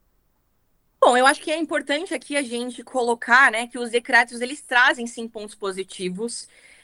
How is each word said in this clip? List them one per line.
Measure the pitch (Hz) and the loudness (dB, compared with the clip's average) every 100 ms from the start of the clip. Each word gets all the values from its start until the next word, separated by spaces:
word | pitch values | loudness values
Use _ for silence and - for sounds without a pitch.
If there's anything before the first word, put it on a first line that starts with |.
| _ _ _ _ _ _ _ _ _ _ | _ _ _ _ _ _ _ _ _ _
Bom, | - 247 | 4 6
eu | 262 | 4
acho | 302 | 4
que | - | -2
é | 311 | -4
importante | 320 302 - 285 370 | -2 -4 -2 -4 -4
aqui | 311 - 285 | -8 -4 -4
a | |
gente | 240 233 247 240 | -4 -6 -8 -10
colocar, | 240 262 240 233 - 247 269 | -8 -4 -2 -2 4 6 6
né, | 214 240 | 2 -4
que | 247 | -8
os | 240 | -4
decretos, | 240 247 240 240 240 | -4 2 2 2 -4
eles | 247 302 | -8 -10
trazem, | - 247 262 285 | -2 2 4 2
sim, | 233 240 226 | -6 -10 -12
pontos | 226 208 | -12 -14
positivos, | - 202 185 190 - 180 185 233 - - _ _ _ | -8 -8 -6 -10 -8 -8 -6 -8 -10 -14 _ _ _